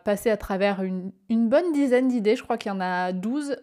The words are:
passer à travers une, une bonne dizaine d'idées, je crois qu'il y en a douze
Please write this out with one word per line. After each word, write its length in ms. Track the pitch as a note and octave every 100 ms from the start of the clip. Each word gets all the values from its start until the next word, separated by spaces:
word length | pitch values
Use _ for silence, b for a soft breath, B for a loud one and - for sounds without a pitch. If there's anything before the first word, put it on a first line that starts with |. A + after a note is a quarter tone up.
passer 260 | - G3+ A#3
à 80 | G#3
travers 460 | - F#3+ G3+ F#3+
une, 280 | F#3+ F#3 F#3 - -
une 200 | A3+ A3+
bonne 220 | C#4+ F4+
dizaine 340 | D4 C#4 B3 C4
d'idées, 280 | B3 G#3 B3
je 80 |
crois 140 | - A#3+
qu'il 140 | G#3+
y 40 | G3
en 60 |
a 300 | F#3 F3+ F3+
douze 460 | F#3 G#3+ C#4+ C#4+ C4